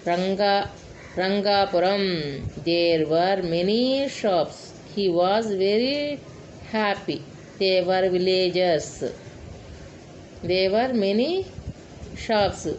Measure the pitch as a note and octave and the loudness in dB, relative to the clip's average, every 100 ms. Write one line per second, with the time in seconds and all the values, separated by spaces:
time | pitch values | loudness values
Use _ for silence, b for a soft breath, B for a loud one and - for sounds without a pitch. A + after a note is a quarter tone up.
0 | E3+ F3 F#3 F#3+ G3+ G3 - - - - | 0 0 0 2 4 4 0 -10 -18 -18
1 | - - F#3 G3+ G3+ G3+ G3 F3 F3+ G3+ | -10 -2 0 2 4 4 4 4 4 2
2 | F#3+ F3 D3 C#3 - - D3+ E3+ E3+ E3 | 0 0 -4 -6 -8 -6 0 2 4 4
3 | D3+ E3 F3+ G3 F3 E3+ F#3 A3 B3+ C4+ | 2 2 2 2 0 0 2 2 2 0
4 | C#4 - G#3+ F3+ D3+ - - - - - | -2 -2 0 2 0 -4 -18 -18 -10 -2
5 | G3 E3+ F3+ G#3 A3 G3 F#3+ G#3+ B3+ C#4+ | 2 4 4 2 0 0 2 2 2 0
6 | D4 C#4+ - - - - - A3 G#3 G3 | -4 -6 -12 -18 -18 -18 -6 -2 0 -2
7 | - D3+ - - - - F#3+ F#3 F3+ F#3 | -4 -8 -8 -18 -20 -2 2 4 4 2
8 | F#3 F3+ F#3 F#3 F#3 F3 F3+ D#3 - - | 2 2 2 2 2 2 2 2 0 -8
9 | C3 - - - - - - - - - | -8 -8 -16 -16 -16 -16 -16 -16 -18 -18
10 | - - - - E3+ F#3 F#3+ G#3 B3+ A#3+ | -20 -20 -18 -12 -2 2 2 2 2 2
11 | G3 G#3+ C4+ F#4 F#4+ - - - - - | 2 2 2 -2 -4 -10 -12 -12 -16 -16
12 | - - - A3 G3 F#3 E3+ | -14 -12 0 2 2 0 -6